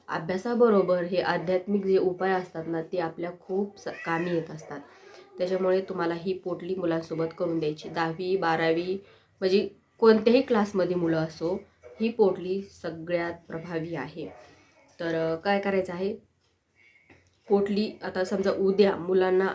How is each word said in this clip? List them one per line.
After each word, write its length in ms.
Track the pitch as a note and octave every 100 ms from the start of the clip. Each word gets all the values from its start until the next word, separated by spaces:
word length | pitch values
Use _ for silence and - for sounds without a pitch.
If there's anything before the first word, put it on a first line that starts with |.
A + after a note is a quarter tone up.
| -
अभ्यासाबरोबर 960 | E3 E3 F#3 A#3 A#3+ A#3+ G3+ F3+ F3+
हे 180 | F3 F3+
आध्यात्मिक 640 | - F3 E3 F#3 G3 G3+ F#3+
जे 120 | F#3+
उपाय 340 | F#3 F3+ F#3+
असतात 320 | F#3 F3+ E3 D#3+
ना 140 | E3
ते 160 | D#3+ F3+
आपल्या 340 | E3 E3 E3+ F3+
खूप 400 | - F#3+ G3+ -
स-, 80 | - - E3+
कामी 240 | E3 F3
येत 220 | E3+ D#3+
असतात. 280 | D#3 - C#3+ - - - - - -
त्याच्यामुळे 440 | F3+ F#3 F#3 F#3
तुम्हाला 320 | F#3+ F3+ E3+
ही 200 | E3+ F#3
पोटली 420 | F#3 F3+ F3 F3 F#3
मुलांसोबत 500 | F3 E3 E3 D#3+ E3 -
करून 220 | E3+ E3
द्यायची. 300 | D3+ D3+ -
दहावी, 480 | E3 E3 E3 F#3 F#3
बारावी 600 | E3 D#3+ E3 E3 F3+ G3 - - _ _
म्हणजे 300 | F#3+ G3+ G#3+ - _ -
कोणत्याही 420 | A3+ A3 A3 B3+
क्लासमध्ये 540 | C#4 A3 G#3 F#3+ F3 F3
मुलं 220 | E3 D#3+
असो, 440 | D#3+ - E3 G3 - _ - -
ही 80 | A3+
पोटली 520 | A3+ G3 F#3 F3+ G3
सगळ्यात 720 | G3 - E3+ E3 E3 E3+ E3+ E3+ -
प्रभावी 480 | E3 E3+ E3 E3 D#3
आहे. 320 | B2+ E3 D3 - - - _ _ _ -
तर, 160 | E3+ E3
अ, 200 | D#3+ E3
काय 240 | G3+ G3+
करायचं 340 | G3+ F#3+ F#3
आहे, 240 | F3 G3 A3 _ _ _ _ _ _ _ _ _ - _ _ -
पोटली 420 | G3+ G3 G#3 A3 -
आता 200 | F#3 F#3
समजा 280 | F#3 F#3+ G3
उद्या 440 | - F#3+ F#3+ G3 -
मुलांना, 520 | F3 F#3+ F#3 F#3 F#3+